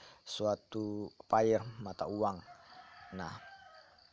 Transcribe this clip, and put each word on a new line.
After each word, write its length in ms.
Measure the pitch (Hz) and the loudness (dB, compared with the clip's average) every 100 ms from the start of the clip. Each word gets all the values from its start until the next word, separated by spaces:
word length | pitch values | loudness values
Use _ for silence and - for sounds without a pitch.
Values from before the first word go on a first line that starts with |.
| - - | -18 -20
suatu 880 | - - 104 101 - 110 107 104 101 - - | -10 -2 0 0 -2 -4 -2 -4 -8 -8 2
pair 320 | 110 113 107 117 117 | 6 6 4 2 -10
mata 320 | 101 92 82 | -10 -6 -4
uang. 320 | 104 104 90 - - - - - - - 92 | 0 0 -2 -10 -20 -20 -20 -20 -20 -12 -8
Nah, 160 | 82 - - - - - - - - | -8 -10 -14 -20 -20 -20 -20 -20 -20